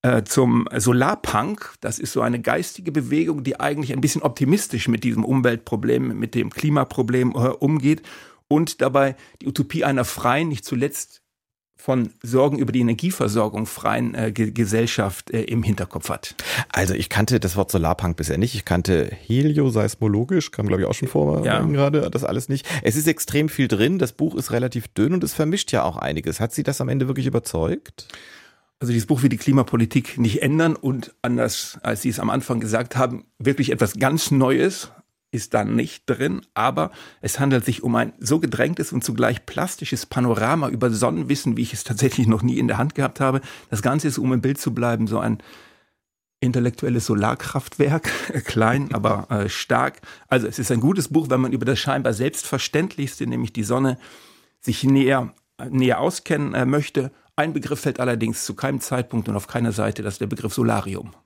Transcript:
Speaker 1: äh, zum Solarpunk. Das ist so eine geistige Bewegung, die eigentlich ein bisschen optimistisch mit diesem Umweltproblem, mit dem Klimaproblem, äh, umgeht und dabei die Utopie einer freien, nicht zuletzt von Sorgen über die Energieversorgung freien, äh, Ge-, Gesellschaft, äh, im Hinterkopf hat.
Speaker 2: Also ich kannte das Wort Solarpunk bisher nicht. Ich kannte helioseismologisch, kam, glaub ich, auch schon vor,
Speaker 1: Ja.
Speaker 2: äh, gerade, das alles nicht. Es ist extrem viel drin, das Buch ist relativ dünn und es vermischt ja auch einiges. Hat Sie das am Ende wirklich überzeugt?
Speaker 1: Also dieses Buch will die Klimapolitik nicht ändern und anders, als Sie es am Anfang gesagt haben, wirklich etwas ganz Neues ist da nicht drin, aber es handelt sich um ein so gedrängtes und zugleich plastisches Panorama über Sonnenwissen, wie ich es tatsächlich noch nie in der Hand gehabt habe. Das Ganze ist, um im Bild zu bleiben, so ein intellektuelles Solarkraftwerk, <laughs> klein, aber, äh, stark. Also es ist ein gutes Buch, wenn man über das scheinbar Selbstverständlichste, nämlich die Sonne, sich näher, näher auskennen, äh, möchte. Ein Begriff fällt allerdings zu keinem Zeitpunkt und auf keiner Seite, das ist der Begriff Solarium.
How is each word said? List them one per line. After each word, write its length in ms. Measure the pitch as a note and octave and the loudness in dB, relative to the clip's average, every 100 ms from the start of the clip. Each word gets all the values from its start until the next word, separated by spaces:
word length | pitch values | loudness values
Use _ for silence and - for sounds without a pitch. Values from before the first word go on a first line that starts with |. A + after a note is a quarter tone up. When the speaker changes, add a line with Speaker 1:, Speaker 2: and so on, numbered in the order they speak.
Speaker 1:
äh, 220 | B2+ A#2+ | 4 2
zum 440 | G2 - B2+ A#2 A#2 B2 | 2 2 4 4 0 0
Solarpunk. 960 | A2+ B2 C3+ - - G#2+ C#3+ G#3 - - | 2 4 4 0 -2 -2 -2 -6 -10 -10
Das 180 | - A2+ | -8 -6
ist 120 | - | -4
so 100 | B2+ | -2
eine 200 | A#2+ A#2+ | 0 0
geistige 500 | A2+ C3+ F3 - F3 | 0 0 -2 -8 -4
Bewegung, 520 | D3+ A#2+ D3 E3 D3+ | -4 0 0 0 -2
die 160 | C3 B2+ | -4 -2
eigentlich 340 | C#3+ D3 C3+ | -2 -2 -4
ein 80 | C3+ | 0
bisschen 200 | C#3 D#3+ | 0 2
optimistisch 640 | C#3+ - C3 G3+ - A#2+ - | -2 0 2 2 2 -2 0
mit 160 | A2+ | 0
diesem 200 | B2 A2 | 0 0
Umweltproblem, 960 | A2+ C3 B2 A#2 - A2 A2+ B2 C3 G#2+ | 2 2 2 0 -4 -2 2 2 0 -4
mit 160 | A2+ B2 | -4 -2
dem 140 | G#2+ | -4
Klimaproblem, 840 | - D3+ D3 C3 - A#2 B2+ B2+ | -2 0 2 0 -2 0 2 0
äh, 180 | - B2+ | 2 0
umgeht 520 | - C#3 D#3 C3+ D#3+ - - - _ _ | 2 0 2 2 0 -4 -20 -20 _ _
und 340 | D3 E3 - | 2 2 0
dabei 340 | C#3 C3 C#3 C3 - _ | 2 4 2 -2 -16 _
die 60 | - | -6
Utopie 360 | C3+ - E3 | -2 -2 0
einer 220 | D3+ C#3 A#2+ | 0 0 -2
freien, 440 | - B2 C3+ E3 | -2 0 2 0
nicht 160 | D3 - | -4 -4
zuletzt 560 | B2 C#3+ - - - _ _ _ _ _ _ | -2 -2 -4 -14 -18 _ _ _ _ _ _
von 320 | - C3 A#2 - | 0 0 0 -4
Sorgen 340 | A2+ B2+ C#3 C#3+ | 0 4 4 2
über 140 | C3 | 0
die 80 | C3 | 2
Energieversorgung 840 | A#2+ A2+ F3 F#3 A2 G#2+ G#2+ G#2 A2 | 2 2 -2 0 0 2 0 -2 -6
freien, 500 | - G2+ A2+ A#2+ - | -4 -2 0 -2 -2
äh, 160 | A2+ | -4
Ge-, 200 | A2 A2 | 0 -2
Gesellschaft, 800 | A#2+ G#2+ A2 A2 - G2 F#2 - | 0 2 2 0 0 -2 -4 -6
äh, 120 | A2+ | -4
im 180 | - A#2 | 0 0
Hinterkopf 480 | G#2 G2 F#2 - - | 0 0 -4 -6 -8
hat. 260 | - - - - - - | -8 -10 -12 -6 -4 -4
Speaker 2:
Also 220 | - F#2 | -2 0
ich 160 | F#2+ F2+ | 0 0
kannte 300 | - G#2+ B2 | 0 2 2
das 180 | F#2+ F#2 | 2 0
Wort 120 | F#2+ | 2
Solarpunk 460 | F#2+ D#2+ F2+ F#2 E2 | 2 2 0 0 -2
bisher 220 | D#2 D#2 | -2 0
nicht. 180 | A2+ G#2+ | 0 -2
Ich 80 | |
kannte 480 | - F2 F2 F2 B1+ - - | 0 0 4 2 2 -6 -2
helioseismologisch, 1200 | A#2+ D3+ D3+ C3+ A2+ G#2 - A2 G2+ B2+ F#3 - | 2 4 4 2 2 0 0 0 2 2 0 0
kam, 160 | - G#2 | -4 0
glaub 120 | F#2+ | 0
ich, 60 | - | 0
auch 80 | |
schon 160 | - C3 | 0 0
vor, 360 | - D3 D3+ C#3+ | 2 2 2 2
Speaker 1:
Ja. 160 | A2 | 2
Speaker 2:
äh, 60 | D#3+ | 2
gerade, 420 | C#3+ C#3 D3 - | 2 2 2 0
das 140 | - | -2
alles 240 | - A2+ - | -2 -4 -2
nicht. 180 | C3+ - D#3+ | -4 -4 -2
Es 140 | - B2+ | 0 2
ist 120 | D#3 | 2
extrem 420 | D#3 - C#3+ D3+ | 0 0 2 2
viel 180 | - C3 | 2 2
drin, 320 | G2+ A#2+ F#3 | 4 4 2
das 140 | B2+ | 0
Buch 220 | - D#3 - | 0 -2 -2
ist 160 | - | -2
relativ 360 | A#2+ B2 B2 - | -2 -2 -4 -6
dünn 260 | - A2+ | 0 2
und 100 | F3+ | 2
es 100 | - | -2
vermischt 400 | - D3+ G3 - | 0 0 0 0
ja 100 | A2+ | 0
auch 140 | D#2+ E2 | 0 -2
einiges. 420 | C2+ D2+ D#2+ - | -4 -2 -4 -2
Hat 140 | A2+ | -4
Sie 100 | - | -2
das 160 | D3 C#3+ | -4 -2
am 80 | B2+ | -2
Ende 200 | C3 B2+ | 0 0
wirklich 200 | C3+ C3 | 0 0
überzeugt? 800 | B2 - - D#2+ F3+ - - - - - - - _ _ _ | 0 -2 0 0 -2 -6 -20 -20 -20 -20 -20 -20 _ _ _
Speaker 1:
Also 140 | A#2+ | 0
dieses 120 | A#2 G#2+ | 0 2
Buch 160 | C#3+ | 2
will 80 | C3 | 2
die 80 | A#2+ | 2
Klimapolitik 800 | - C3+ B2 A#2+ A2+ C#3 A#2 - | 4 4 4 2 2 2 -2 0
nicht 240 | A#2 G2+ | 0 2
ändern 360 | C#3 D#3 E3 D#3 | 2 4 2 2
und 360 | C#3 C3 - _ | -2 -4 -6 _
anders, 560 | A#2+ A#2+ A#2 - - - | -2 0 0 -2 -8 -8
als 200 | - A2 | -4 -2
Sie 60 | B2+ | -2
es 100 | G#2 | -2
am 80 | G#2+ | -2
Anfang 320 | A#2+ - A#2+ | -2 -2 -2
gesagt 340 | A2 A2+ A#2+ B2 | 0 -2 0 0
haben, 300 | C3 B2 - _ | 0 -2 -12 _
wirklich 340 | G#2+ C#3 A#2+ | 0 2 0
etwas 240 | A#2+ G#2+ G#2+ | 2 0 2
ganz 360 | C3+ D#3 - | 0 2 2
Neues 600 | C#3 C3 C3 E3 F#3+ - - _ _ _ | 4 4 4 2 -2 -14 -18 _ _ _
ist 220 | A#2 - | -8 -2
da 120 | A#2 G#2 | -2 0
nicht 380 | A2+ C#3+ - - | 0 -2 -8 -4
drin, 380 | B2 C#3 F#3+ - | -2 -2 -4 -8
aber 380 | - A#2 - D#3+ - - - | -2 0 0 -4 -6 -20 -10
es 220 | A2+ - | -6 0
handelt 240 | C#3 C3 A#2+ | 2 2 2
sich 180 | A2+ | -2
um 100 | - A2+ | 0 0
ein 180 | A#2 - | 0 -4
so 200 | A2 D#3 | 0 0
gedrängtes 540 | D3+ - C3+ F3 D3 | 0 0 -2 -2 -4
und 100 | C3 | -4
zugleich 420 | - A2+ A#2 A#2 - | -4 0 0 0 -6
plastisches 600 | - E3 - D3+ B2 - | -6 -6 -6 -6 -6 -4
Panorama 640 | - B2 G#2 A2 E3 C#3 | -2 0 2 0 0 -2
über 220 | A2+ B2 | 0 0
Sonnenwissen, 640 | A2 A#2+ E3 C3 C#3+ - A#2 | 2 0 0 -2 -2 0 -2
wie 60 | |
ich 100 | A#2+ | -2
es 100 | A2+ | -6
tatsächlich 420 | - G#2+ C3 B2 A2+ | -6 0 0 4 4
noch 160 | A2 | 4
nie 160 | B2 B2 | 2 2
in 120 | A#2+ | 0
der 80 | G#2 | 0
Hand 180 | C3+ - | -2 -2
gehabt 240 | C3+ - | -4 0
habe. 220 | C3+ C3 - - - | 0 0 -4 -20 -6
Das 120 | G#2+ | -2
Ganze 260 | B2 D3 D3+ | 0 0 0
ist, 100 | B2+ | 0
um 140 | B2+ | 0
im 80 | B2+ | 2
Bild 220 | C3 C#3 | 0 0
zu 120 | - | -2
bleiben, 340 | A2+ A#2+ A2+ A2 | -2 0 0 0
so 120 | A2+ | 0
ein 200 | A2+ A2 - - - _ _ _ _ _ _ _ | -2 -4 -6 -20 -20 _ _ _ _ _ _ _
intellektuelles 680 | B2+ B2 A#2+ - - A#2+ - | 0 2 0 -2 -2 -2 0
Solarkraftwerk, 1040 | G#2 G#2+ B2 - C#3 - - C#3 D#3+ - - - | 2 2 0 -4 -6 -6 0 2 2 -2 -6 -6
<laughs> 180 | - - | -6 -4
klein, 480 | A2+ A2 C3 C#3+ | 2 2 2 -2
aber, 360 | A2+ A2 G#2 F#2 | 0 0 0 -2
äh, 200 | A2 G2+ | -2 -2
stark. 500 | - - A#2+ C3+ - - - _ | -4 0 0 0 -4 -20 -20 _
Also 180 | C3 A2+ | 0 0
es 100 | A#2 | -4
ist 140 | A#2 | 0
ein 80 | A#2+ | 2
gutes 300 | C3 G3 B2 | 4 2 2
Buch, 200 | D3+ C#3+ | 0 2
wenn 120 | B2+ | 0
man 100 | C3 | 0
über 140 | C3+ A#2+ | 0 0
das 140 | C3+ | 0
scheinbar 340 | - C3+ C3 | 0 0 0
Selbstverständlichste, 1120 | G#2 C3 - - C3+ - D3 F3+ - C#3 - A#2+ | 0 -2 -4 -6 -4 -2 -2 -2 -4 -6 -4 -4
nämlich 240 | A#2+ A#2 | -2 -4
die 120 | - | -4
Sonne, 340 | G#2 B2 C3+ B2 - - - - _ _ | -2 2 2 0 -8 -20 -20 -20 _ _
sich 240 | - A2+ C3+ | -4 0 4
näher, 480 | C#3 C3 C3+ A#2+ - _ - B2+ | 6 6 2 -2 -10 _ -14 -4
näher 300 | C3 B2+ A#2+ | 2 2 2
auskennen, 540 | D3 F3+ - D3 C#3+ | 0 -4 -2 -2 0
äh, 120 | C3 B2+ | 0 2
möchte. 460 | D3 D3 - C3+ _ _ - | 0 0 -4 -4 _ _ -4
Ein 160 | D3+ | -2
Begriff 300 | D3 - D3 | -2 -4 -2
fällt 180 | D3 B2 | -2 0
allerdings 460 | B2 A#2 A2+ A#2 - | 0 0 -2 -2 -8
zu 80 | |
keinem 260 | A2 C3+ C3+ | -4 -2 -2
Zeitpunkt 480 | - B2+ A#2+ A#2+ G#2+ | -2 -4 -2 -2 -2
und 80 | G2+ | -4
auf 120 | - | -4
keiner 260 | A#2+ A#2 | -2 0
Seite, 280 | G#2+ G#2+ G#2 | 0 -2 -2
das 120 | G#2 | -6
ist 80 | F#2 | -6
der 60 | G#2 | -6
Begriff 260 | A2 A2 | -4 -4
Solarium. 600 | - A#2 G#2+ F#2+ F#2+ F#2 - | 0 2 0 -2 -8 -10 -18